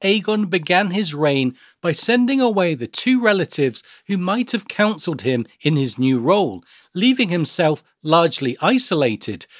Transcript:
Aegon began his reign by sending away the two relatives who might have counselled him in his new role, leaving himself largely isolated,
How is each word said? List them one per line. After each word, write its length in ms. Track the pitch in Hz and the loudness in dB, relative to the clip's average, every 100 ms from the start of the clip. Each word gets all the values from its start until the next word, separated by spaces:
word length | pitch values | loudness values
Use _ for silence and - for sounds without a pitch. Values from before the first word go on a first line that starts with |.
Aegon 480 | 196 214 202 214 202 | 0 0 0 -2 0
began 400 | 180 156 180 202 | -2 2 2 2
his 240 | 185 190 | -2 -4
reign 420 | 147 151 139 127 127 _ _ | -2 0 2 0 -4 _ _
by 120 | 175 | -4
sending 480 | 151 - 240 247 269 | -2 0 2 2 2
away 340 | 254 202 180 | 2 2 0
the 120 | 147 117 | -2 -6
two 340 | - - 254 | -4 0 2
relatives 600 | 226 196 165 - 139 110 - - - | 2 2 -2 -2 -2 -2 -12 -18 -6
who 100 | 196 | -4
might 340 | 180 214 247 | -2 -2 -2
have 160 | 226 - | -6 -4
counselled 540 | - 214 208 - 143 | 0 0 0 -6 -4
him 240 | 127 127 117 _ | -2 -2 -4 _
in 160 | 147 151 | 0 2
his 220 | 135 107 | 0 0
new 200 | 131 131 | 2 2
role, 460 | 120 202 160 92 - - _ | 2 2 0 -4 -16 -20 _
leaving 360 | 180 240 254 220 | 0 2 2 0
himself 520 | 175 156 - 160 156 _ _ | 0 -2 0 0 0 _ _
largely 540 | 156 160 170 - 131 123 | 2 4 4 0 -4 -2
isolated, 840 | 165 254 - 160 131 110 - 95 - - | 0 0 0 0 0 -2 -8 -10 -14 -20